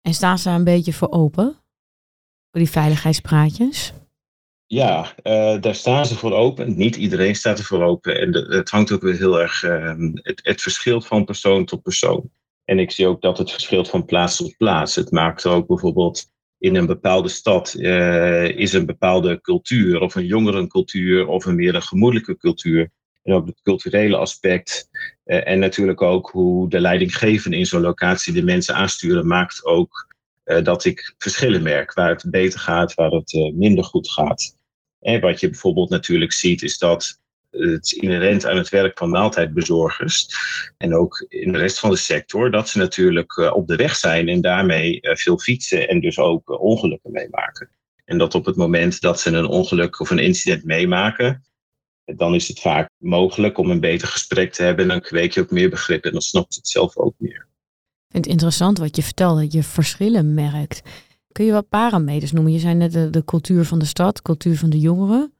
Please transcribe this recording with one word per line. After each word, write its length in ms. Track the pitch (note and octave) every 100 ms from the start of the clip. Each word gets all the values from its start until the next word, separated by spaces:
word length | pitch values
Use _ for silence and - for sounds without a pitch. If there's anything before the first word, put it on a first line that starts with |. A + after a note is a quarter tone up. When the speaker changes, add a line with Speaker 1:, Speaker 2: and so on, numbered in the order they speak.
Speaker 1:
En 140 | -
staan 240 | E3 F#3 F#3
ze 100 | F3+
daar 100 | F3
een 60 |
beetje 280 | F3 F3 E3+
voor 180 | D#3 F3
open? 340 | F3 D3+ D3+ A3+ D4+ _ _ _ _ _ _ _ _ _
Voor 100 | E3+
die 100 | E3
veiligheidspraatjes? 1200 | - D3+ D3+ D#3+ D#3 - D#3 D3+ D3+ B3 D4 - - _ _ _ _ _ _ _
Speaker 2:
Ja, 480 | A#2 B2 E2 - -
eh, 380 | - A2 G#2+ G#2+
daar 140 | A2+
staan 320 | G2+ - C3 C#3+
ze 80 |
voor 180 | A2+ A#2
open. 440 | G2+ B2 C3 - F2+
Niet 200 | G#2+ A#2+
iedereen 400 | G2+ F2+ F#2+ G#2
staat 220 | A2+ G#2
er 60 |
voor 180 | G2+ F#2
open. 380 | F2 F2 F2+ -
En 120 | F#2+
de, 140 | E2+ -
het 220 | F#2+ F2+
hangt 220 | G#2 G#2+
ook 100 | G2
weer 140 | F#2 F2+
heel 240 | F#2+ E2+
erg, 220 | E2+ -
ehm, 480 | F2 E2+ E2 D#2+ E2
het, 260 | D#2+ - -
het 200 | - -
verschilt 440 | - - - A#2 -
van 180 | G#2+
persoon 400 | G2 G2+ G2+ G2
tot 180 | F2+ -
persoon. 480 | - F2 - F2 - _ _ _
En 140 | - F#2+
ik 120 | F2+
zie 160 | - F#2
ook 160 | F2
dat 160 | F#2 F2+
het 120 | F2+
verschilt 380 | - - F#2+ F2+
van 160 | F#2+
plaats 320 | E2 F2 F2 -
tot 200 | E2+ -
plaats. 380 | A2 E2 D2+
Het 160 | - -
maakt 360 | E2+ E2 D#2+ F2+
ook 200 | F2 E2+
bijvoorbeeld 680 | F2+ F2+ F2 E2+ - - _ _ _
in 140 | F#3
een 120 | F#3 F3
bepaalde 420 | - G2 F#2 F2+
stad, 460 | - - F#2 -
eh, 720 | - F2+ F2+ F2 E2+ F2 E2+ E2+
is 240 | - G2
een 140 | F#2+ E2
bepaalde 540 | - F#2 F#2 F2 F2
cultuur 600 | - F2 - B2 F#2+ F2
of 140 | F2+
een 120 | F#2+ F2+
jongerencultuur 1000 | G#2+ A2 G2 F2+ F#2+ F#2 G2 F2+ F#2 E2
of 180 | F2+
een 100 | F#2
meer 200 | F2 F2
een 80 | F2
gemoedelijke 540 | - F#2+ A#2 A#2 A2 F2+
cultuur. 540 | A#2 A2 E2+ D#2+ E2 _ _ _
En 120 | -
ook 120 | F#2 E2
het 140 | -
culturele 540 | - F#2 - G2+ G#2+ G2+
aspect, 720 | F#2 - F#2+ F2+ - - - - - _
eh, 240 | - F2 -
en 100 | F#2+
natuurlijk 440 | F#2+ - G2 F2+
ook 280 | F2+ F2+ -
hoe 380 | F#2 F2+ F2+ F#2
de 120 | F2+
leidinggevenden 800 | F2 F#2 F#2 - G#2+ G#2+ F#2 F2+
in 80 | F#2
zo'n 140 | F2
locatie 520 | F2 E2+ F3+ F#3+ -
de 100 | F3
mensen 320 | F3 F3+ F3+
aansturen, 520 | - F#3+ - E3+ F2+ -
maakt 380 | F2+ F2+ -
ook, 500 | - E2+ F2 - - _ _ _
eh, 220 | - E2
dat 200 | D#3+ F2
ik 300 | - - - _
verschillen 440 | G2+ - C3 F#2+
merk, 320 | D#2+ D2 C#2
waar 160 | - E2+
het 200 | E2+ F2+
beter 300 | F#2 F#2 -
gaat, 340 | - E2+ E2+
waar 160 | - D#2+
het, 240 | E2 -
eh, 180 | D#3+ D#2
minder 320 | D#2 G#2+ G3+
goed 260 | - - -
gaat. 460 | - - - - _ _ _ _ _
En 220 | - A2+
wat 200 | F#2 F2
je 100 | E2
bijvoorbeeld 400 | - F#2+ E2+ F2
natuurlijk 420 | F2+ - F2 E2
ziet, 300 | - F2+ E2+
is 160 | D#2+ -
dat 400 | F2 E2+ - - _ _ _
het 420 | - E2+ D#2+ -
inherent 540 | - F#2 F2+ F#2 G2+ -
aan 100 | F#2
het 120 | E2
werk 300 | G2 G2 -
van 120 | E2+
maaltijdbezorgers 1160 | F2 G#2 - D#2+ D#2 E2 E2 D#2+ - D#2+ - - - - - - _
en 180 | F2
ook 300 | E2 F2 - -
in 240 | - F#2
de 60 | F2+
rest 200 | F2+ -
van 120 | A2
de 60 | F#2
sector, 540 | - D#2 - G2+ B2
dat 180 | G#2 G#2+
ze 100 | G#2
natuurlijk, 580 | F#2 - F#2 E2+ E2 -
eh, 180 | E2
op 120 | G2+ E2
de 100 | E2
weg 200 | C#3+ -
zijn 320 | F2+ E2 E2+
en 120 | F2
daarmee, 600 | E2+ F2+ F#2+ D#2+ E2 E2+
eh, 160 | - -
veel 220 | - F2
fietsen 500 | - B2 - - -
en 120 | F3
dus 180 | - D#3+
ook, 320 | E2+ E2 -
eh, 100 | -
ongelukken 520 | G2+ A2+ F2+ D#2+ -
meemaken. 580 | - - - - - - _ _ _
En 140 | _ E2+
dat 160 | E2
op 100 | F2+
het 120 | F#2+ F2+
moment 440 | E2+ E2+ F2 F2
dat 200 | F2 E2+
ze 100 | F2
een 160 | E2 D#2+
ongeluk 540 | F2 F#2 F2 E2+ -
of 100 | D#3
een 80 | F3+
incident 460 | F#2 F2+ - E2
meemaken, 800 | - D#2+ F2+ F2 G#2 - B2 C3 _ _ _ _ _ _
dan 300 | - D2+ E2+
is 140 | F2 -
het 120 | -
vaak 300 | F2+ D#2 D#2 _
mogelijk 600 | E2+ F2 F#2 - G#2 -
om 120 | F#2
een 100 | F2
beter 280 | E2 F2 -
gesprek 440 | - - - F2+
te 100 | -
hebben 220 | F2+ F2
en 60 | F#2
dan 100 | F#2
kweek 320 | - E2+ F2
je 80 | F#2+
ook 100 | F2+
meer 200 | F2+ F#2
begrip 340 | E2 - E2
en 80 | E2
dan 80 | E2
snapt 340 | - F#2 F2
ze 40 | -
het 100 | -
zelf 280 | - F2 -
ook 180 | - -
meer. 300 | - - - _ _ _ _ _ _
Speaker 1:
Ik 60 |
vind 120 | -
het 80 | D#3
interessant 460 | E3+ E3 D#3 F3+ G3+
wat 180 | D#3 D#3
je 60 |
vertelt, 380 | D3+ - F#3 D#3
dat 120 | D3+
je 100 | D#3
verschillen 720 | D3 - D#3 - G3+ A3+ D3+
merkt. 480 | D3+ D3 D3 D3 - - - _ _ _
Kun 120 | -
je 80 | G#3+
wat 160 | G#3 G#3
parameters 640 | G#3 A#3 G3+ D3 D3 D3
noemen? 200 | D#3+ D#3+
Je 60 | D#3+
zei 160 | E3+
net 180 | E3+ E3+
de, 180 | E3 D#3+
de 140 | D#3+
cultuur 400 | D3+ E3 - F3+
van 140 | D#3+ E3+
de 60 |
stad, 380 | D3+ - F3+ -
cultuur 340 | - D#3 F3 D#3+
van 140 | D#3+
de 80 | D3+
jongeren. 540 | D#3 F3 G3 A#3 D4